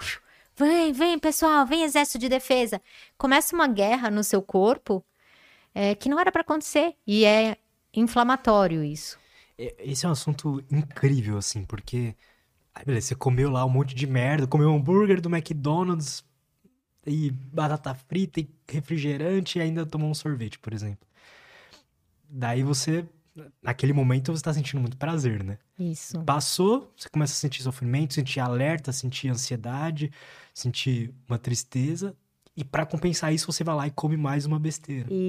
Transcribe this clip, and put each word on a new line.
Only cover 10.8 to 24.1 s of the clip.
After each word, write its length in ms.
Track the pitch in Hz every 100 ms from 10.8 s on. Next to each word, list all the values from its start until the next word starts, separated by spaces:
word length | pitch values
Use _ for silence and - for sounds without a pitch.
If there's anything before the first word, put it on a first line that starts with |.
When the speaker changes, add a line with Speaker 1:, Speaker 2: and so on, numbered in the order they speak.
| 147 - 135 139 104 104
Speaker 2:
assim, 280 | - 107
porque, 500 | 95 101 - 123 117 107 _ _ _ _ _
ai, 100 | -
beleza, 240 | 143 117 -
você 60 |
comeu 360 | - 135 123 143
lá 140 | 127
um 60 | 131
monte 240 | 131 143
de 120 | 127 139
merda, 400 | 127 131 151 135
comeu 240 | 151 151
um 60 | 151
hambúrguer 440 | 135 190 208 180
do 80 | 170
McDonald's, 960 | 170 156 156 139 165 180 170 143 - - _ _ _ _ _ _ _ -
e 240 | 151 147
batata 640 | 131 - 160 151 151 139
frita, 460 | 131 - 175 185 -
e 80 | 156 _ -
refrigerante, 880 | 151 - 165 143 139 160 190 175 180
e 40 |
ainda 220 | 160 160
tomou 260 | 160 156 151
um 40 |
sorvete, 440 | 151 151 135 107 -
por 140 | -
exemplo. 340 | 107 101 101 _ _ - - - - - - _ _ _ _ _
Daí 340 | 135 120 123
você, 440 | 135 139 - 165 170 _ _ - 151 _
naquele 300 | - 123 135
momento, 400 | 143 127